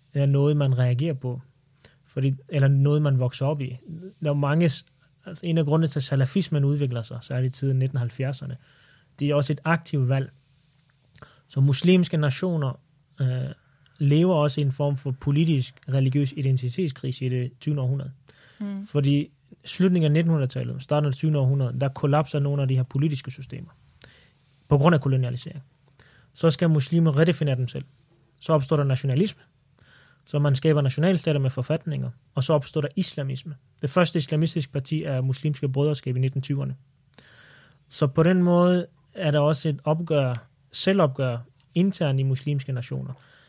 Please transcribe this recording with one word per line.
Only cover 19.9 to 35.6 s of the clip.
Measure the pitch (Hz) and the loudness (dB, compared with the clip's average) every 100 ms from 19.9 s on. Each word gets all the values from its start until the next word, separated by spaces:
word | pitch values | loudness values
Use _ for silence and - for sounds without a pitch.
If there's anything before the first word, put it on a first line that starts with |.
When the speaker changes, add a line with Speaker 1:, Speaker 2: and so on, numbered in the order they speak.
| 180 156 | 4 4
Speaker 1:
af | |
nittenhundredetallet, | 151 165 160 131 127 120 131 | 4 2 2 0 -4 -6 -8
starten | - 147 147 | -2 0 0
af | |
det | 131 | 0
tyvende | 160 147 | 0 2
århundrede, | 131 139 123 127 | 2 2 -2 -2
der | 135 | -4
kollapser | 135 147 147 151 147 | -2 0 2 0 -2
nogle | 143 143 | -2 0
af | 131 | 0
de | 131 | 0
her | |
politiske | 127 139 151 135 - | -2 -2 -2 -2 -10
systemer | 131 131 147 170 _ _ _ - - _ _ _ _ - | -16 -14 -14 -14 _ _ _ -20 -20 _ _ _ _ 0
på | 143 | 2
grund | 156 156 | 4 4
af | |
kolonialisering. | 139 131 123 123 156 139 - _ _ _ - _ _ | 2 0 -2 -6 -12 -16 -20 _ _ _ -20 _ _
Så | - 165 | 0 0
skal | - 170 | 2 2
muslimer | 151 131 170 165 139 | 2 2 2 4 4
redefinere | 165 165 147 127 | 2 2 0 -2
dem | 123 | -4
selv. | 139 - _ _ _ _ _ | -6 -12 _ _ _ _ _
Så | - | 0
opstår | 156 135 151 | 0 2 0
der | |
nationalisme, | 139 127 139 131 214 - _ _ _ _ _ _ _ _ - | 2 0 0 0 0 -4 _ _ _ _ _ _ _ _ -6
så | 147 | 0
man | 147 131 | 2 2
skaber | 160 151 | 2 2
nationalstater | 139 139 175 180 160 147 | 2 2 2 2 0 0
med | 131 | 0
forfatninger, | 131 127 160 165 139 127 - _ - | -2 -4 -4 -4 -6 -6 -10 _ -6
og | |
så | 131 | 0
opstår | 151 139 156 | 0 0 -6
der | 139 - | -4 -4
islamisme. | 180 - 135 131 165 135 _ - | -4 -4 -8 -8 -10 -16 _ -10
Det | 139 | -2
første | 185 170 165 | 0 0 0
islamistiske | 139 151 160 165 139 | -2 0 0 -2 -4
parti | 143 135 156 | -6 -4 -4
er | 156 131 | -2 -2
Muslimske | 131 131 151 139 | -2 -2 -4 -4